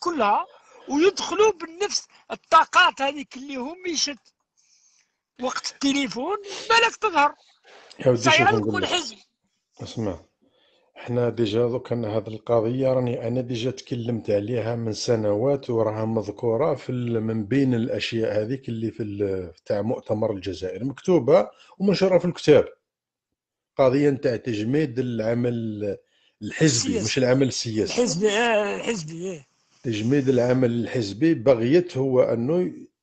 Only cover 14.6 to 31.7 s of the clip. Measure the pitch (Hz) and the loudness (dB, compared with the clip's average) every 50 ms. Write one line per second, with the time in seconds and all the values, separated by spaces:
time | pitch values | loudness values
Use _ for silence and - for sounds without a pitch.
14.6 | 104 113 120 117 113 113 104 - - - 120 110 107 104 104 104 120 139 143 139 | -2 -2 -4 -4 -4 -4 -6 -4 -2 0 0 2 2 0 0 2 2 0 0 0
15.6 | - - 120 113 110 107 107 110 110 110 113 113 98 101 101 - - 117 110 117 | -2 -2 0 0 0 0 0 -2 -2 -2 -2 -2 -2 -4 -6 -4 -2 0 0 2
16.6 | 147 165 147 123 - - 131 123 123 117 117 113 107 113 113 113 104 101 127 139 | 0 0 -2 -4 -4 -6 -4 -4 -2 -2 -2 -2 -2 -2 -2 -2 -2 0 2 2
17.6 | 139 131 123 113 110 - 101 107 - - 117 113 110 107 104 107 107 110 135 135 | 4 4 2 2 0 0 -2 -4 -4 -2 -2 -2 -2 0 0 0 -2 -2 -4 -6
18.6 | 135 - 117 113 113 110 - - 113 104 101 101 101 95 95 95 90 82 - _ | -6 -8 -6 -4 -4 -4 -4 -6 -8 -6 -4 -2 -2 -2 -2 -4 -6 -8 -12 _
19.6 | _ - 110 101 104 113 127 - - - 113 107 113 107 104 95 92 98 87 - | _ -4 -2 -2 -2 -2 -4 -4 -4 -4 -2 0 0 -2 -2 -4 -6 -8 -8 -6
20.6 | 95 92 92 95 117 139 135 - - 185 180 156 123 127 160 196 208 - - _ | -6 -8 -6 -6 -6 -8 -8 -4 0 4 4 4 6 6 4 4 4 2 -6 _
21.6 | _ - - - 185 208 180 160 185 190 185 170 175 180 165 - - 156 147 113 | _ -18 -8 -4 0 0 2 2 2 4 4 4 2 0 -4 0 6 8 8 8
22.6 | - - - _ _ _ _ _ _ _ _ _ _ _ _ _ _ _ _ _ | 6 4 -2 _ _ _ _ _ _ _ _ _ _ _ _ _ _ _ _ _
23.6 | _ _ _ - 139 131 123 143 147 147 135 123 - 135 117 104 - 127 113 104 | _ _ _ 2 4 4 4 4 4 2 2 2 0 -2 -2 -2 -4 -4 -4 -4
24.6 | 107 113 135 151 160 135 117 123 123 123 117 113 107 113 120 120 123 123 120 117 | -2 0 0 0 0 -2 -2 -4 -4 -4 -4 -2 -2 -2 0 0 0 -2 -2 -2
25.6 | 113 110 107 104 104 101 95 - _ _ _ _ _ _ _ - 107 101 - - | -4 -6 -6 -6 -4 -6 -6 -8 _ _ _ _ _ _ _ -12 -12 -8 -2 2
26.6 | 160 156 127 120 - - - 214 107 110 - 135 127 123 127 135 139 123 - - | 2 2 2 2 0 -2 -2 -2 -2 -2 0 2 2 4 4 4 2 0 0 -4
27.6 | - 120 107 110 139 - - 233 247 208 156 170 208 214 196 214 240 233 226 208 | -6 -4 -2 -2 -2 -2 0 0 0 0 0 0 0 0 2 2 0 2 2 0
28.6 | 214 202 196 190 - - 240 190 156 151 165 165 175 190 180 147 135 _ _ _ | 0 -2 -4 -6 -4 -6 -6 -6 -6 -10 -10 -10 -8 -8 -10 -10 -14 _ _ _
29.6 | _ _ _ _ - 135 110 104 107 120 139 147 131 131 131 120 117 123 127 131 | _ _ _ _ -6 -4 -4 -2 0 2 2 2 4 4 4 4 4 4 2 4
30.6 | 131 117 117 120 113 - - 131 110 98 98 110 156 165 160 131 107 135 131 113 | 2 2 2 0 -2 -2 -2 -4 -4 -4 -4 0 2 2 2 4 4 4 4 4
31.6 | 113 123 | 4 4